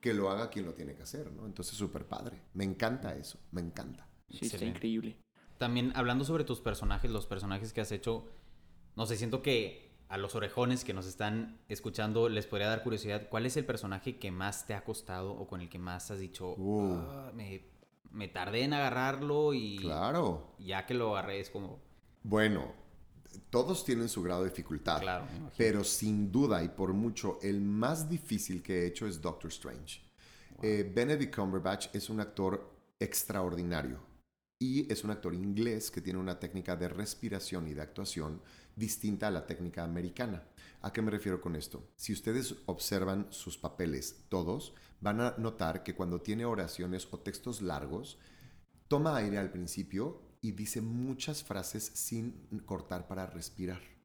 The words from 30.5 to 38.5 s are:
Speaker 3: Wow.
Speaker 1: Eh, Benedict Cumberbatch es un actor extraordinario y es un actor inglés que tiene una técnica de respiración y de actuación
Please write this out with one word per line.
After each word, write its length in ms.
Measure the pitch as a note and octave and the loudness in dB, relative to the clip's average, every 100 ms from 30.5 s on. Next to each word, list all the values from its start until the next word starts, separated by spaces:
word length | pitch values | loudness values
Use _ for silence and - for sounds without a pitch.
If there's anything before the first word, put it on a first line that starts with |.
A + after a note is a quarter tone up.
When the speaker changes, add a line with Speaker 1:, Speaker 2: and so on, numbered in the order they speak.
| - | -2
Speaker 3:
Wow. 40 | |
Speaker 1:
Eh, 280 | A2 G#2 F#2+ F#2+ | 2 4 4 4
Benedict 400 | B2+ D3+ C#3 - | 6 4 4 2
Cumberbatch 520 | G2 F#2 F2+ G2 - | 2 4 2 0 -2
es 160 | G#2+ - | -4 -2
un 100 | A2 | -2
actor 520 | G#2 - F#2+ G2 - - _ _ | -2 2 2 2 -4 -18 _ _
extraordinario 1000 | G#2+ - - G2+ F#2 E2+ F2 E2 C2+ B1+ - - _ _ _ _ | 0 0 0 2 2 2 0 0 0 -4 -10 -20 _ _ _ _
y 320 | B2+ C3+ D3 | 2 2 2
es 120 | G#2+ | 0
un 80 | G#2+ | 0
actor 220 | G#2+ F2+ | -2 -2
inglés 580 | F2 G2 G2+ A#2 A2 - | 0 0 2 2 2 -2
que 100 | - | -4
tiene 180 | F2 F#2 | -2 0
una 200 | F#2 F2+ | 0 -2
técnica 360 | E2+ F#2 F2+ F2 | -4 -4 -2 0
de 120 | F2 | 0
respiración 800 | E2+ G#2 - A#2+ G2+ - F#2 D#2+ | 0 -4 -4 -4 -4 -4 -4 -4
y 60 | |
de 80 | D2 | -4
actuación 600 | D2+ - G2+ - D#2 D#2 - | -6 -6 -4 -2 -2 -4 -10